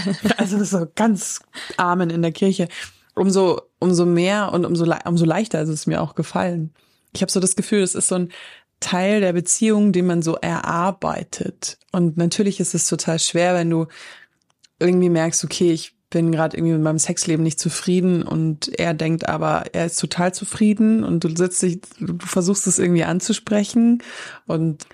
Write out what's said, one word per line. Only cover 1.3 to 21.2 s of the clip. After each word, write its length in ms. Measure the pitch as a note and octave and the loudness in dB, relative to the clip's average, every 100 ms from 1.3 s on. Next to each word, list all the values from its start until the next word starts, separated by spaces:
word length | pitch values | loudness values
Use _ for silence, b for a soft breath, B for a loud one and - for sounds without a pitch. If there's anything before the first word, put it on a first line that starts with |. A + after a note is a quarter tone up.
| - _ B B B | -10 _ B B B
Amen 320 | F3+ F3+ E3 | 0 2 2
in 120 | E3+ | 2
der 120 | E3 | 0
Kirche. 340 | D#3+ G3 F#3+ E3+ B B B B - | 2 2 2 -2 B B B B 0
Umso, 460 | F#3 F#3+ F#3 - - - | 2 4 2 0 -4 -2
umso 260 | F3+ F3 F3 | 2 4 4
mehr 460 | E3+ F3+ G#3 F#3+ | 4 2 2 0
und 140 | F3 E3+ | 0 0
umso 180 | E3+ | 2
le-, 160 | E3 D#3 - | 0 0 0
umso 180 | E3+ | 2
leichter 380 | E3 E3+ A3 D#3+ | 4 2 0 -2
ist 80 | D#3 | -2
es 180 | D#3 - | -2 -2
mir 140 | E3 | -2
auch 140 | D#3+ - | -2 -6
gefallen. 580 | D#3+ F#3 F#3 E3+ D#3+ _ _ _ _ | -4 -2 -2 -4 -6 _ _ _ _
Ich 80 | - | -6
hab 100 | F#3 | -2
so 80 | F#3+ | 0
das 160 | F#3 - | 0 -2
Gefühl, 280 | - G#3 | 0 0
es 120 | F#3 - | 0 -2
ist 140 | - | -2
so 60 | F#3 | -2
ein 140 | E3+ B B B B - | -4 B B B B -10
Teil 380 | - F3+ F#3+ G#3+ | -4 0 2 2
der 120 | F#3 | 2
Beziehung, 600 | F3 E3+ - A3 G#3 G#3 | 0 -2 0 2 4 4
den 120 | F3+ F3+ | 4 2
man 160 | E3+ | 0
so 140 | D#3+ E3 | 0 -2
erarbeitet. 1400 | E3+ E3+ - E3+ F3+ F#3+ D#2 - - - F#3 - - - _ | -4 -4 -4 -2 -2 -2 -4 -4 -8 -8 -8 -8 -12 -12 _
Und 240 | F#3 E3+ D#3+ | 0 0 2
natürlich 420 | E3+ - G3+ F#3+ | 0 2 0 0
ist 160 | F3 E3 | -2 -2
es 100 | - | -2
total 320 | E3 - D#3+ | -2 -2 -2
schwer, 360 | - E3+ F3 | 0 0 2
wenn 160 | F3+ E3 | 2 2
du 180 | E3 D#3+ B B B B B _ _ _ - | 0 -2 B B B B B _ _ _ -2
irgendwie 320 | F3 F3+ F3+ | 2 4 4
merkst, 340 | E3 E3 - D#3 | 4 2 -2 -4
okay, 260 | - F3 | 0 2
ich 240 | D#3+ - _ - | 2 -4 _ -4
bin 220 | E3+ E3 | 0 2
gerade 260 | D#3+ D#3+ - | 2 0 0
irgendwie 160 | E3 | 0
mit 80 | D#3+ | 2
meinem 180 | D#3 D#3 | 2 0
Sexleben 440 | - F3 - D#3+ | -2 -2 0 0
nicht 160 | D#3+ - | 0 0
zufrieden 640 | F3 - - F3+ F#3 E3+ | -4 -2 0 2 4 2
und 560 | - D#3+ D#3+ D3+ - - | 0 -2 -2 -2 -6 -2
er 160 | E3+ | -2
denkt 340 | D#3+ D#3+ E3 - | 0 -2 -2 -2
aber, 360 | D#3 D#3 D#3 - | -2 -2 -2 -2
er 120 | F3 E3+ | -4 -2
ist 120 | - | -2
total 320 | D#3+ - F3+ | -4 -2 -2
zufrieden 680 | F3+ G3+ - G#3+ G#3 A3 A3 | -2 -6 0 2 4 4 2
und 200 | G#3 E3+ | 2 0